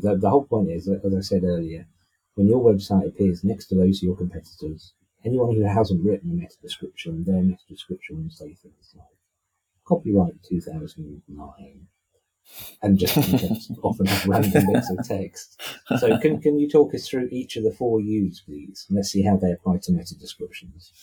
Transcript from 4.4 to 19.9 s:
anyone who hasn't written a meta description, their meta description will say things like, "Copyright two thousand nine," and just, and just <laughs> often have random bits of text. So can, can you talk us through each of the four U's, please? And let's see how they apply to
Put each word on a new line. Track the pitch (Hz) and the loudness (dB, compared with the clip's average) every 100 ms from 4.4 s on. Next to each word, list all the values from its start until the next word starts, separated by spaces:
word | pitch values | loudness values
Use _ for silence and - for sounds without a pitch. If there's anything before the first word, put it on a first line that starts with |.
| - - 78 - - _ _ _ 117 | -14 -12 -12 -12 -16 _ _ _ -2
anyone | 127 120 | 0 2
who | 110 | 2
hasn't | 98 98 98 90 98 | 2 2 2 2 2
written | - 170 | 0 -2
a | 170 | -6
meta | - _ | -6 _
description, | 175 - - - - 80 92 | -16 -14 -14 -12 -10 -6 -2
their | 92 | 2
meta | 92 90 - | 2 0 -8
description | - - 92 - - | -18 -14 -12 -12 -10
will | 160 | -10
say | - 151 | -12 -18
things | - 185 _ _ - | -20 _ _ _ -20
like, | - _ _ _ _ _ _ _ | -20 _ _ _ _ _ _ _
"Copyright | - 175 - 190 175 - | 0 0 2 2 2 -2
two | - 175 | -6 -6
thousand | - 160 - 160 147 147 - | -6 -10 -12 -14 -16 -16 -18
nine," | - 85 - - - - _ _ _ _ _ _ - - - | -18 -18 -20 -20 -20 -20 _ _ _ _ _ _ -20 -20 -4
and | 101 95 | 2 4
just, | - 151 | 4 2
and | 120 - | 2 2
just | 92 110 - - | 0 -4 -8 -6
<laughs> | |
often | - - 95 | -4 0 0
have | 98 98 | 2 2
random | 101 104 151 98 | 2 4 4 4
bits | 123 120 | 2 0
of | 95 - | -4 -4
text. | 95 - - - - - - - 127 | -6 -6 -12 -20 -14 -14 -12 -4 0
So | 120 110 | 2 4
can, | 156 151 | 2 2
can | 151 147 | 0 2
you | 147 | 4
talk | 156 147 123 | 4 4 0
us | - | -6
through | 131 123 | -6 -4
each | 127 123 117 | -6 -8 -2
of | |
the | 107 | -2
four | - 123 110 | -2 0 0
U's, | 104 107 92 - - | 0 0 -2 -4 -14
please? | 73 71 - - | -16 -16 -14 -4
And | 98 | -2
let's | 98 | 0
see | 98 | 0
how | 104 95 | 2 2
they | 90 | 2
apply | 87 92 90 | -2 -2 -2
to | - | 0